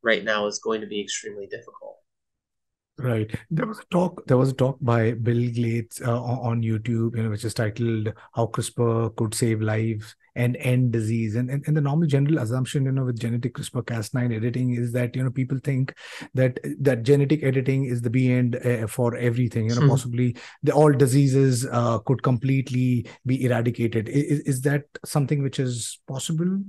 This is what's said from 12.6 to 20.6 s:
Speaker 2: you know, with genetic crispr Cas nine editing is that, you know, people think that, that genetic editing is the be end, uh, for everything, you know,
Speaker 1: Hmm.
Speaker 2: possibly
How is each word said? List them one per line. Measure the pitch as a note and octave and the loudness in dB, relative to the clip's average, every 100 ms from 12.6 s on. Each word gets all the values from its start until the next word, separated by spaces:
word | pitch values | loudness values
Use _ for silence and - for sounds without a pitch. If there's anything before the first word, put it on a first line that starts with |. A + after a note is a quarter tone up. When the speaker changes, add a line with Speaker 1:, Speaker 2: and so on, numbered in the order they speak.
| B2+ D3 | -2 0
Speaker 2:
you | C3+ | 0
know, | C3+ B2+ | 0 -2
with | A#2 | -2
genetic | A#2 A#2+ A#2+ | -2 -2 -4
crispr | - A#2+ B2+ - | -6 -6 -6 -4
Cas | A#2 G#2+ | -6 -2
nine | B2+ B2 | -2 0
editing | A2+ A#2+ B2 B2+ | 0 -2 0 -2
is | A#2+ A#2+ | -2 -2
that, | A#2+ A#2+ B2+ | -2 -2 -2
you | |
know, | B2+ | -2
people | B2+ B2+ C3+ | -2 -2 -2
think | - C3 C3+ - - - - | -2 -2 -2 -6 -18 -16 -6
that, | C3 C3 B2+ - - | 2 2 0 -8 0
that | C3+ A#2+ | 2 2
genetic | A2+ C#3+ C#3 D3+ | 4 4 4 2
editing | C3+ C3+ B2+ C3+ C3+ | 2 0 0 0 0
is | A#2+ | -2
the | A#2 | 0
be | B2 B2+ | 2 4
end, | B2 B2 A#2+ | 4 2 0
uh, | B2 A#2+ A2 | 0 0 -2
for | - A#2+ B2 | 0 -2 0
everything, | B2 A#2+ A#2+ A2+ A2 | 0 0 0 0 0
you | A#2+ | 4
know, | |
Speaker 1:
Hmm. | C#3+ | 4
Speaker 2:
possibly | C3+ A#2+ A#2+ B2 - - - | 4 0 -2 -2 -2 -14 -2